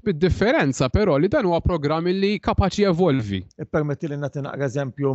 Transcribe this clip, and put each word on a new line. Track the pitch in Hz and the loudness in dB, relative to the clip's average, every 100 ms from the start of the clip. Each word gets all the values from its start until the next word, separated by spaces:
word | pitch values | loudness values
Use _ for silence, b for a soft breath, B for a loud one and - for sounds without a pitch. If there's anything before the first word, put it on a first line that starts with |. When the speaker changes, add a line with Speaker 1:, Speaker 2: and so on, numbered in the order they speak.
Speaker 1:
Bid-differenza | - 156 180 - 208 302 151 131 131 | -6 0 0 2 2 2 2 2 0
però | 185 208 139 | 2 2 2
li | 180 | 2
dan | 302 190 | 2 0
huwa | 170 | 0
programm | 170 175 147 156 175 | 0 -2 0 -2 0
li | 190 196 208 | 0 0 0
kapaċi | - 202 196 - | -2 0 0 2
jevolvi. | 202 165 185 135 110 95 90 - | 2 4 2 2 0 -4 -6 -12
Speaker 2:
Ippermetti | - 165 151 139 160 | -6 -2 -2 -4 -6
li | 143 | -6
nagħti | 143 147 | -6 -6
naqra | 139 - 139 | -8 -4 -4
eżempju | 127 135 - 139 | -4 -6 -2 -2